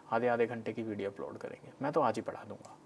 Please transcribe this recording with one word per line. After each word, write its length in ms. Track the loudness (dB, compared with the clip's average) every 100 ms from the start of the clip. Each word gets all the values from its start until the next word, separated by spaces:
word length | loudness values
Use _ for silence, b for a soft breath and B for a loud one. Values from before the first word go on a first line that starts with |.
| -2
आधे 160 | 2 4
आधे 180 | 4 2
घंटे 280 | 0 -6
की 100 | -4
वीडियो 260 | -4 -2 -4
अपलोड 280 | -4 -8 -8
करेंगे। 340 | -10 -12 -14 -6
मैं 100 | 2
तो 100 | 4
आज 140 | 4 4
ही 60 |
पढ़ा 220 | -2 -8
दूंगा, 340 | -10 -14 -14 -20